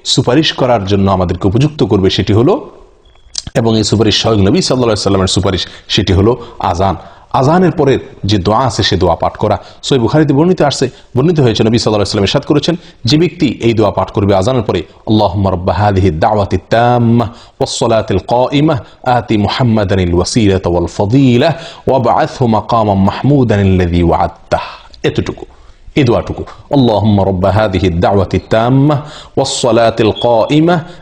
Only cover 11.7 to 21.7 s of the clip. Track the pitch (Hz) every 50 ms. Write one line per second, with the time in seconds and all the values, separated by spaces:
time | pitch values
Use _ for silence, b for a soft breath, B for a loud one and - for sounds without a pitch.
11.7 | 117 117 - 127 107 107 101 - - 107 101 98 - 147 135 - 156 147 143 -
12.7 | 165 170 B B B B - 113 135 156 170 175 - - 160 131 101 - - 117
13.7 | 117 104 110 98 92 - 92 - - - 101 98 101 95 92 110 131 127 101 -
14.7 | 107 107 - B B B - - 110 107 104 98 101 107 98 95 92 87 90 92
15.7 | 95 87 104 104 98 95 90 95 80 78 104 110 107 107 101 - - 95 - -
16.7 | - 113 117 120 123 120 120 117 117 120 117 110 117 B B B B - 135 -
17.7 | - - 135 117 113 110 - - 120 92 - - 120 120 127 123 143 143 147 156
18.7 | 160 117 B B B B - 127 123 123 117 - 120 104 104 101 - - 131 120
19.7 | 110 110 104 92 101 95 92 87 87 87 90 - - 123 110 101 95 92 - 87
20.7 | 87 87 87 85 - - 104 101 113 139 139 131 120 120 135 165 147 B B B